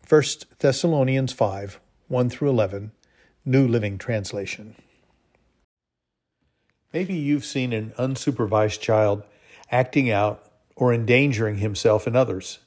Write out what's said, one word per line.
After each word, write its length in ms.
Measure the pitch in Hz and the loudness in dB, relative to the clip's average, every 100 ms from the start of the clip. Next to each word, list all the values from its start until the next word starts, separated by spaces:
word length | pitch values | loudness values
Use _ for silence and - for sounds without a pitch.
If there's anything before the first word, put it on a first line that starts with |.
First 440 | - 156 135 - - _ | 4 4 4 -8 -14 _
Thessalonians 720 | 143 131 170 151 131 135 131 | 0 2 0 2 2 0 -2
five, 440 | - 107 98 101 - _ _ _ | -2 -2 -2 -10 -14 _ _ _
one 220 | 127 123 | -2 -2
through 200 | - 143 | 0 0
eleven, 440 | 123 101 101 107 _ _ _ _ _ | 0 0 -4 -12 _ _ _ _ _
New 240 | 139 131 131 | 0 2 4
Living 300 | 117 104 95 | 2 -2 -6
Translation. 800 | - 110 98 104 95 - 107 - _ _ _ _ _ _ _ _ _ _ _ _ _ _ _ _ _ _ _ _ _ | -6 -6 -4 -8 -10 -12 -16 -20 _ _ _ _ _ _ _ _ _ _ _ _ _ _ _ _ _ _ _ _ _
Maybe 200 | 156 190 | -6 -4
you've 300 | 180 143 147 | -2 0 0
seen 300 | - 135 127 | 0 -4 -2
an 180 | 113 110 - | -4 -6 -4
unsupervised 800 | 131 135 - 123 107 107 107 - | -4 -2 -4 -2 0 2 0 -2
child 440 | - 110 104 104 - _ _ - - | 0 2 2 0 -8 _ _ -20 -4
acting 400 | 123 127 147 127 | -2 0 0 0
out 400 | 101 104 104 _ _ _ - | 0 0 -4 _ _ _ -2
or 160 | 127 | 0
endangering 640 | 117 113 123 143 113 110 101 | 2 4 4 4 0 -2 0
himself 500 | 107 101 113 107 - | -2 0 2 2 2
and 80 | 120 | 0
others 440 | 127 92 - - | 0 -2 -8 -16